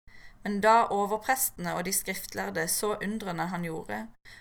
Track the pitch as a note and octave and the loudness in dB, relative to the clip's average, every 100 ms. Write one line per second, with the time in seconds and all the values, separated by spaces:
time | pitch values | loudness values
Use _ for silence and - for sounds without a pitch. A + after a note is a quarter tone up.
0 | - - - - G3+ G3+ G#3+ A3+ - G3+ | -20 -18 -18 -8 -4 4 6 8 6 2
1 | G3+ G#3+ - C4 - - F3 E3 F3+ G3 | 2 0 0 0 0 -2 -4 -2 0 -2
2 | - F#3+ - G3+ G3 F#3 E3+ - G#3+ G#3 | -2 -6 -6 -6 -4 -2 0 0 0 0
3 | G3 G#3+ G3 E3+ E3+ F3+ E3+ D#3+ - G#3+ | -2 -4 -4 -2 -2 -2 -4 -6 -6 -8
4 | A3+ - - - | -8 -14 -20 -20